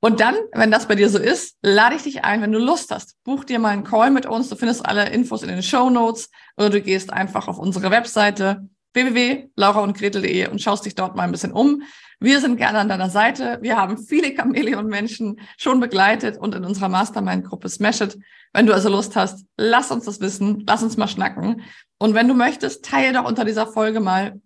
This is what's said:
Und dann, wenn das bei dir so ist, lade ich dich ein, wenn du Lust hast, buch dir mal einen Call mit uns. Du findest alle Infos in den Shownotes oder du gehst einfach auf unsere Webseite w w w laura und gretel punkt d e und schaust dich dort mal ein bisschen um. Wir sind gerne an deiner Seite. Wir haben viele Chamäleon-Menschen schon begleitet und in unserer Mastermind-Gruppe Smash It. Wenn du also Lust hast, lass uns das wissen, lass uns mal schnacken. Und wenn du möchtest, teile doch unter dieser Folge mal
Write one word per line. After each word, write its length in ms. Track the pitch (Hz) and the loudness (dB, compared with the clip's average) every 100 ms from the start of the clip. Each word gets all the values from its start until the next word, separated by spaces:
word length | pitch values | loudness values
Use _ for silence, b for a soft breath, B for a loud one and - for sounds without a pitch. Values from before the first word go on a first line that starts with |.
Und 160 | 220 214 | 2 4
dann, 160 | 220 403 453 | 2 2 -4
wenn 180 | - 220 | 0 2
das 160 | 214 220 | 2 2
bei 80 | 208 | 4
dir 140 | 202 | 4
so 100 | 202 | 4
ist, 380 | 226 349 - _ | 2 0 -4 _
lade 340 | 208 202 226 294 | 2 6 4 2
ich 80 | |
dich 200 | 285 269 | -6 0
ein, 180 | - 208 | 2 2
wenn 100 | 208 | 0
du 80 | 214 | 0
Lust 320 | 247 339 - | 2 0 -2
hast, 240 | - - _ | -10 -10 _
buch 200 | - 269 | -8 -6
dir 160 | - 240 | -4 -2
mal 100 | 226 | 0
einen 140 | 202 | -2
Call 280 | 202 220 240 | 0 4 6
mit 140 | 269 - | 4 2
uns. 240 | 226 254 | -4 -4
Du 60 | 208 | -2
findest 300 | 233 233 - | -2 -2 0
alle 240 | 202 202 | 0 0
Infos 340 | 226 247 226 | 0 -2 -4
in 60 | - | -6
den 140 | 180 | -6
Shownotes 680 | 185 277 254 247 226 226 - b b - | -2 2 4 4 2 -2 -10 b b 0
oder 120 | 208 | 2
du 120 | 202 | 2
gehst 320 | 196 190 185 | 0 -2 -2
einfach 340 | - 190 214 196 | -6 -4 -4 -6
auf 120 | 180 | -6
unsere 320 | 190 185 190 | -4 -2 2
Webseite 760 | 214 233 - 208 202 190 196 196 _ _ | 2 0 0 0 2 -2 -2 -8 _ _
w 120 | 247 254 | -2 0
w 80 | |
w 340 | 240 240 277 - - | 2 0 -2 -6 0
laura 240 | 202 208 | 2 4
und 180 | 202 196 | 0 -2
gretel 240 | 202 202 | -4 -2
punkt 140 | 190 185 | -2 -2
d 60 | |
e 60 | 185 | -2
und 140 | 202 | -4
schaust 240 | 220 202 - | -2 -2 -4
dich 100 | - | -6
dort 200 | 185 190 | -6 -4
mal 80 | |
ein 80 | 180 | -4
bisschen 220 | 180 185 | -4 -4
um. 300 | 185 269 285 B B B B | 2 2 2 B B B B
Wir 220 | 214 277 | 2 2
sind 160 | 269 240 | 2 0
gerne 220 | 233 214 | 0 2
an 100 | 202 | 0
deiner 200 | 190 185 | -2 -2
Seite. 500 | 190 220 269 254 240 | 2 2 0 -6 -6
Wir 160 | 220 226 | -2 0
haben 200 | 190 214 | 0 -4
viele 380 | - 302 311 269 | -2 0 0 -2
Chamäleon-Menschen 1040 | 240 262 311 226 214 202 220 - 214 208 B B | -2 0 0 -2 -4 -4 -6 -6 -8 -8 B B
schon 220 | - 254 | 0 2
begleitet 580 | 240 190 196 220 - 208 | 2 2 4 4 -2 -6
und 180 | 208 190 | -8 -6
in 100 | 180 | -6
unserer 240 | 190 190 | -4 -2
Mastermind-Gruppe 800 | 185 214 220 190 185 185 180 185 | 0 -2 -2 -2 -4 -4 -10 -10
Smash 320 | - 208 233 | -2 -2 0
It. 180 | 202 - B B B | -4 -6 B B B
Wenn 120 | - 214 | 2 4
du 80 | |
also 160 | 220 196 | 6 4
Lust 260 | 196 202 220 | 0 0 -2
hast, 300 | 196 - - - | -2 -4 -20 -4
lass 360 | 214 240 277 | 2 2 0
uns 140 | 240 233 | -6 -8
das 140 | 208 | -6
wissen, 460 | 190 196 196 202 - | -8 -2 -2 -2 -2
lass 160 | 220 | -2
uns 140 | 226 220 | -2 -2
mal 100 | 190 | -4
schnacken. 540 | - 190 - 185 233 B B B _ | -2 -6 -4 -6 -6 B B B _
Und 160 | 214 220 | 0 4
wenn 120 | 247 | 4
du 60 | |
möchtest, 500 | 254 247 - - - | 4 2 0 -6 -8
teile 300 | - 277 269 | -4 0 2
doch 120 | 262 240 | 0 -2
unter 200 | 240 220 | -2 -2
dieser 200 | 220 220 | -2 -4
Folge 360 | 220 214 220 | -2 -2 0
mal 400 | 196 185 202 - | 0 0 -2 -8